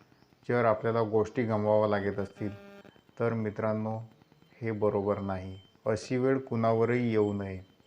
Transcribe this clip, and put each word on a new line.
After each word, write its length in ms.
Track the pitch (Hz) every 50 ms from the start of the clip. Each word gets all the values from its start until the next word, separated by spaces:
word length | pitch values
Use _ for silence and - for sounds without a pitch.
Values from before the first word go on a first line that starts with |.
| - _ _ _ _ _ _ _ _ -
जर 160 | 120 123 120
आपल्याला 360 | 113 107 - - 117 113 113 113
गोष्टी 400 | 104 107 110 107 - - 131 120
गमवाव्या 460 | 110 110 107 107 107 107 107 107 104
लागत 300 | 104 101 98 101 98 101
असतील 320 | 98 - - - 107 101 101 101 202 202 202 202 - - - - _ _ _ -
तर 140 | 117 117 117
मित्रांनो, 640 | 113 110 107 104 110 110 110 107 110 110 110 110 113 117 - - - _ _ _ _ _ _ _ -
हे 100 | 117 113 113
बरोबर 460 | 104 104 104 104 101 98 101 101 98
नाही. 400 | 98 98 95 92 95 95 95 95 - _ _ _ -
अशी 320 | 107 110 110 - - 131
वेळ 200 | 123 127 131 135 131
कुणावरही 720 | 131 - 120 113 113 113 113 113 113 113 120 123 123 117
येऊ 220 | 110 107 104 104 101
नये. 260 | 101 98 98 95 90 95 - _ _ _